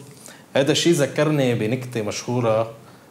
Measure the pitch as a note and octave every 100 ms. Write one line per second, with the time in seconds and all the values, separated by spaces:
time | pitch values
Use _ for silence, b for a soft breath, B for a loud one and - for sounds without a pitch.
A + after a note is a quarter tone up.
0 | - B B B B B2+ C#3 C#3 E3+ D#3
1 | C3+ - D3+ D3+ B2+ A#2 G#2+ B2 - A#2+
2 | G#2 - - B2 A#2 A2 A2+ - B B
3 | B